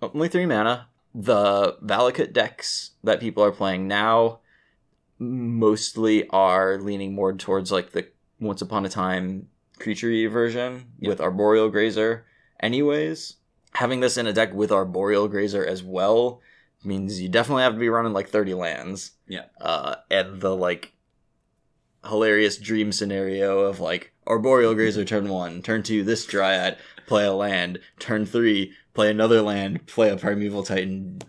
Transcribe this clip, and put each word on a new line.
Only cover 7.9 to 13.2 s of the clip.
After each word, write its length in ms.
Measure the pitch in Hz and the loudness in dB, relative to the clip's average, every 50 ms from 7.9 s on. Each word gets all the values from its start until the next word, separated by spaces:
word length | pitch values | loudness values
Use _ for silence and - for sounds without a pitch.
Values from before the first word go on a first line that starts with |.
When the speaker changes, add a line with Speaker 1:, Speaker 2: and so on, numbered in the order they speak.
Speaker 1:
the 160 | - 101 90 - _ _ _ _ _ _ | -8 -8 -8 -8 _ _ _ _ _ _
Once 220 | 113 107 101 - | -6 -6 -6 -6
Upon 240 | 95 90 107 104 98 | -8 -4 -4 -4 -4
a 40 | 95 | -4
Time 580 | - 107 92 92 92 92 92 92 95 95 - - _ _ _ _ _ | -4 -4 -2 -2 -2 -2 -4 -6 -8 -10 -12 -18 _ _ _ _ _
creature-y 500 | _ - 110 104 - - 117 113 113 113 | _ -8 -6 -6 -4 -2 -2 0 0 0
version 580 | 107 107 120 117 117 113 123 123 127 127 123 123 - - - | 0 0 0 0 0 -2 -4 -6 -6 -8 -12 -18 -20 -16 -6
Speaker 2:
Yep. 100 | - 104 | -4 -4
Speaker 1:
with 120 | 95 87 | -2 -2
Arboreal 480 | 78 - 90 98 104 104 110 110 110 110 | -2 -2 0 2 4 4 4 4 4 2
Grazer 560 | 101 104 107 113 98 107 110 113 117 113 _ _ _ _ _ _ _ - | 2 2 0 0 0 0 0 0 -2 -4 _ _ _ _ _ _ _ -6
anyways. 760 | - 113 120 135 147 147 143 151 156 160 160 156 | -4 -2 0 0 0 0 0 0 -2 -4 -6 -10